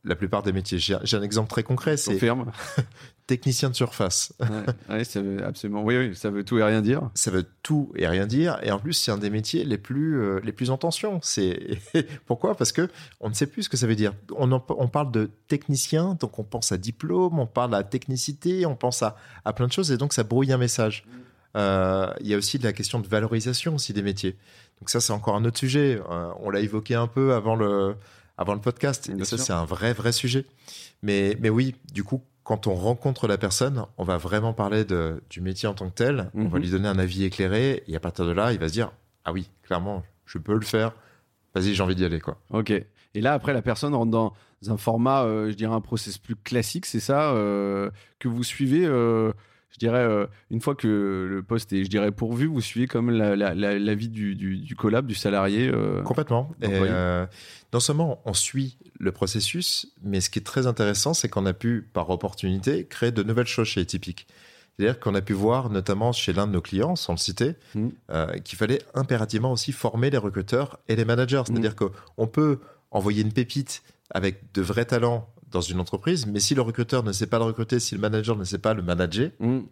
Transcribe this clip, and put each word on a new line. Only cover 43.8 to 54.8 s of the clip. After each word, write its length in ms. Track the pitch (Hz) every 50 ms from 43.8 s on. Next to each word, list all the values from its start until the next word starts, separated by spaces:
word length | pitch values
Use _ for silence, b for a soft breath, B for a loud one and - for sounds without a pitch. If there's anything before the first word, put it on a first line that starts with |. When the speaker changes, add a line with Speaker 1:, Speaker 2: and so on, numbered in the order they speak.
| - 147 147
Speaker 2:
rentre 160 | 123 117 113
dans 240 | 110 113 113 104 b b b b b b - -
un 80 | 113
format, 480 | 104 - - 113 113 120 131 135 139 127
euh, 240 | 113 110 107 107 107
je 40 | 107
dirais 180 | 98 110 110 113
un 60 | 113
process 380 | 107 - - 110 - 104 98 -
plus 180 | _ - 113
classique, 500 | - _ - 120 120 113 - - 175 -
c'est 140 | - - 113
ça, 320 | 110 - 135 143 151 151 135
euh, 580 | 113 104 104 101 101 101 98 98 98 101 98 101 101 B B B _
que 100 | - 123
vous 160 | 117 120 123
suivez, 420 | - - - 139 131 135 160 180
euh, 460 | 165 139 123 117 117 113 113 110 110 104 b b b b b b b
je 80 | _ -
dirais, 200 | 113 117 117 123 120
euh, 240 | 117 107 104 101 98 b b b b
une 100 | 104 113 -
fois 120 | - 143
que 540 | 143 - 113 107 101 101 98 98 95 92 92
le 120 | 98 95 92
poste 300 | - 110 - - - 98
est, 100 | 98 95
je 60 | 95
dirais, 200 | 98 107 101 104
pourvu, 360 | 101 104 120 113 120 117 139
vous 160 | 160 160 131 110
suivez 240 | - - 113 127
comme 240 | 127 - 120 117 120
la, 260 | 120 113 107 104 101
la, 180 | 101 104 98 85
la, 240 | 90 104 101 101 101
la 160 | 101 107 107
vie 140 | 104 110 117
du, 260 | 113 107 107 101 98
du, 220 | 95 98 95 95
du 180 | 95 - - -
collab, 320 | -